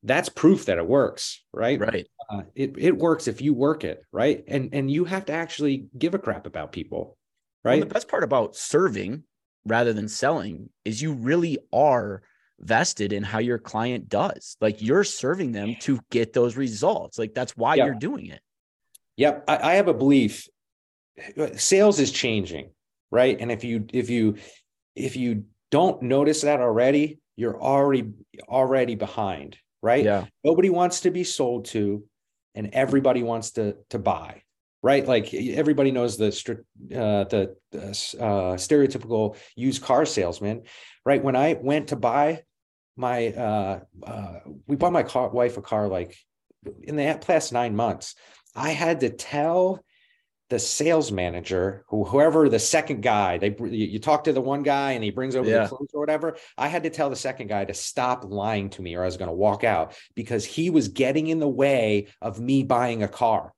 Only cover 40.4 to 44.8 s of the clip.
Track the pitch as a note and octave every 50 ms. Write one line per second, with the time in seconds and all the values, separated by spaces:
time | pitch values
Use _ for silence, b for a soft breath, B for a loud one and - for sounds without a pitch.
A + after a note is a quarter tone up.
40.4 | G2+ G2+ A2 A#2 A2+ B B B B B B B B C3 C#3+ C3+ C3 C3+ C3 B2+
41.4 | C#3 D#3 D#3+ - - C3 C#3+ D3+ C#3+ - D3+ A#2 G#2 A#2+ A2+ C#3 C#3+ D3+ E3 D#3+
42.4 | - _ _ _ _ _ _ _ _ _ _ - B2+ B2 B2 A#2+ A#2 A2+ A2 A2+
43.4 | B2 G#2+ G#2+ G#2+ G2 F#2+ G2 F2+ F#2 _ _ F2+ - - - - G2 - - -
44.4 | - - D2+ C#2 _ - C#3+ C#3